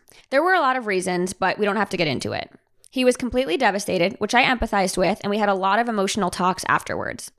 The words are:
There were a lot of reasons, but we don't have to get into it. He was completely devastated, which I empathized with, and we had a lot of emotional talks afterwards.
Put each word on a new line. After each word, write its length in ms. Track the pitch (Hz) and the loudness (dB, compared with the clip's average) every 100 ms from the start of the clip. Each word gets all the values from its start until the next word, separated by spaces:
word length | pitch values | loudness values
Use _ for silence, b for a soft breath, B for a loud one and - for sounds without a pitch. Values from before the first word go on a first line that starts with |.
| _ b b | _ b b
There 120 | 269 | 0
were 120 | 339 | 4
a 60 | 370 | 4
lot 160 | 269 262 | 2 0
of 100 | 214 | 0
reasons, 460 | 185 185 180 185 | 0 0 0 -2
but 260 | - 180 - | 0 -2 0
we 80 | 208 | 0
don't 100 | 208 | 0
have 140 | 196 | -2
to 60 | 185 | 0
get 100 | 156 | 0
into 240 | 120 107 | -2 -4
it. 180 | 107 - - _ _ _ | -6 -8 -14 _ _ _
He 140 | 262 | 2
was 120 | 247 247 | 2 2
completely 400 | 240 247 277 330 | -2 -2 -2 0
devastated, 580 | 226 196 - 185 190 - | 0 0 -2 0 0 -2
which 160 | 208 | 0
I 80 | 240 | 2
empathized 520 | 269 240 226 202 185 - | 2 0 -2 0 0 0
with, 240 | 170 214 | 0 0
and 80 | 202 | -2
we 60 | 208 | 0
had 120 | 208 | 0
a 40 | |
lot 240 | 190 190 208 | 2 2 2
of 100 | 240 | 0
emotional 420 | 214 190 214 180 | 0 0 0 -2
talks 340 | - 185 180 - | 0 0 0 0
afterwards. 640 | 147 - 90 - - - | 0 0 -6 -6 -8 -14